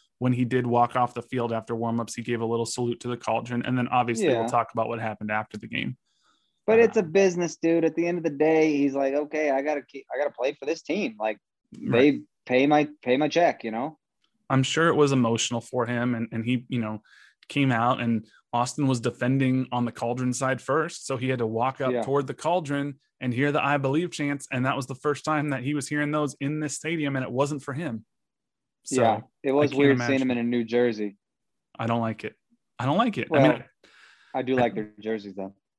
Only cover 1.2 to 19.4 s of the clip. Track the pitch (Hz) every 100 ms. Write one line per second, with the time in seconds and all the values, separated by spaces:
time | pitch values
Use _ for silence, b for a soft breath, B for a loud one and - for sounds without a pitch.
1.2 | - 127 117 113 110 117 117 117 110 -
2.2 | 113 117 113 117 113 - 120 120 120 120
3.2 | - 113 117 120 120 127 120 127 120 117
4.2 | 180 120 113 120 113 117 113 117 113 104
5.2 | 107 107 110 107 113 - - 127 _ _
6.2 | _ _ _ _ - 226 226 226 170 180
7.2 | 196 175 170 - 165 165 165 160 170 175
8.2 | 165 143 151 160 156 147 139 135 139 139
9.2 | 147 156 151 135 143 147 131 139 - 127
10.2 | 147 - 131 147 139 160 - 180 160 107
11.2 | 110 107 _ _ _ - - 120 143 139
12.2 | - _ - 127 143 151 147 - 123 131
13.2 | 151 170 170 - 113 110 139 - _ _
14.2 | _ _ - 131 135 156 165 123 143 135
15.2 | 117 117 - 120 - 127 117 120 123 117
16.2 | 117 117 113 123 123 127 110 107 - b
17.2 | b b - 143 135 117 120 123 117 113
18.2 | - b b 120 123 - 139 123 120 -
19.2 | 123 135